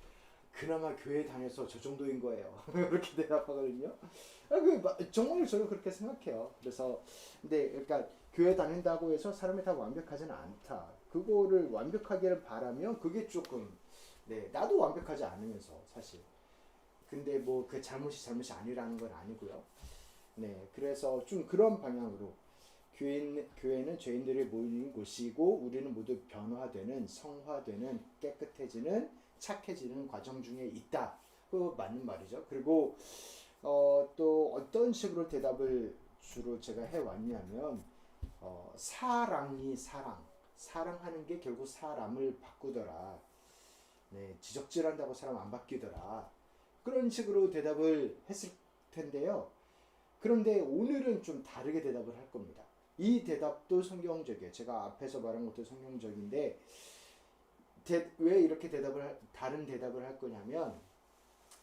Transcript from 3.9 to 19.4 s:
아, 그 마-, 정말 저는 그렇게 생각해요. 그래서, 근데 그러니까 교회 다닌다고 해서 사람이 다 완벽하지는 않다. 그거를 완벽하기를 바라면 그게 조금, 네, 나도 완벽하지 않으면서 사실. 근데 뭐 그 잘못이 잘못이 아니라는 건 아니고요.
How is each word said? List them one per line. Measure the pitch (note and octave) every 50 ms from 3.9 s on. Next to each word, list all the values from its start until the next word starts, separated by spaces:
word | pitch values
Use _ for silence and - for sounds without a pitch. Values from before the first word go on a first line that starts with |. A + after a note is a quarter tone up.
| - - - F3 - - - - - - - -
아, | C#4+ F#4
그 | D#4+ F#4 D#4+ G#3+
마-, | - - - - F3 -
정말 | - A3 A#3 C#4+ E4+ F4+ D#4+
저는 | G3 G#3+ G#3 G#3+ G3+
그렇게 | G#3 F#3 - F#3+
생각해요. | F#3 - G#3+ A#3+ C4+ - - D#3+ A#2+ A2 A2+ A2+ - -
그래서, | - B2+ B2 - C3 B2+ A#2+ - - - - - - - - -
근데 | - D3 D#3 D3+ C#3 C3+
그러니까 | C3+ C#3 C3+ - D3+ C#3 C3+ - - - - -
교회 | - E3+ E3+ F3+ F#3+
다닌다고 | F#3 D#3 D3+ E3+ F3 F3+ F3 E3 D#3+ E3+ E3
해서 | D#3 D3+ - G3+
사람이 | G3+ - F#3+ F#3 F#3+ G3
다 | F3+ F#3 E3
완벽하지는 | C#3 A2 A2 C3+ E3 D#3 - D3 C#3 D#3+ D#3 -
않다. | - - - - - - - C3 F#2 E2 - - - - -
그거를 | - E3+ F#3 A3 G#3+ G3+ G3 F#3+ F#3+ F#3 E3 C3
완벽하기를 | A2 G#2 A#2+ D#3 F#3 G#3 - - G3+ F#3 F#3 F#3 F3+ E3
바라면 | - - A2 A2+ B2+ B2 A#2+ C3+ F3 A3 A#3 A3+
그게 | - E3 F3 A3+ A3 -
조금, | - E3+ - - C3 A#2 G#2 F#2+ F2+ - - - - - - - - - -
네, | - A2 A2 G2 -
나도 | - C#3+ G3+ - G4+ F4+
완벽하지 | - - - F3 - - D3+ C#3+ -
않으면서 | - - - - A3+ - - - - - - - -
사실. | - A2+ - - - - - - - - _ - - _ - - _ _ _ _ _ - - -
근데 | C3+ C#3 C#3+ C#3+ C#3 C3+
뭐 | A#2+ B2+ C3 B2+ B2
그 | - C3 C3
잘못이 | C3+ - C3+ C3 D3 D3 C#3+ - -
잘못이 | B2 A#2 A#2+ B2 -
아니라는 | A2 - G#2+ A#2+ B2 A#2+ A#2 A2+ A#2 A2+
건 | A2+ A2
아니고요. | - D#2+ F2+ G#2 A2+ -